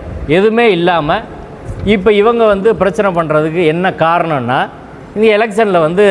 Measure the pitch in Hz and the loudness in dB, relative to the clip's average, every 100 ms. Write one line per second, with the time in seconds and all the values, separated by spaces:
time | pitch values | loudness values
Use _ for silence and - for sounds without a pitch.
0 | - - - 165 214 220 240 175 175 170 | -12 -10 -2 2 2 2 2 2 0 0
1 | 151 190 - - - - - - 196 214 | 0 -4 -6 -16 -18 -16 -14 -6 -2 0
2 | 185 208 214 233 220 196 202 175 185 190 | 2 4 2 2 2 2 0 0 0 0
3 | 202 170 160 151 156 165 160 165 185 - | -2 0 0 0 0 0 0 0 -2 0
4 | 160 170 165 147 120 135 208 - - - | 0 0 0 -2 -2 -2 -2 -8 -20 -20
5 | - 202 220 208 233 196 214 180 156 180 | -12 -2 2 2 0 0 0 2 0 2
6 | 208 | 2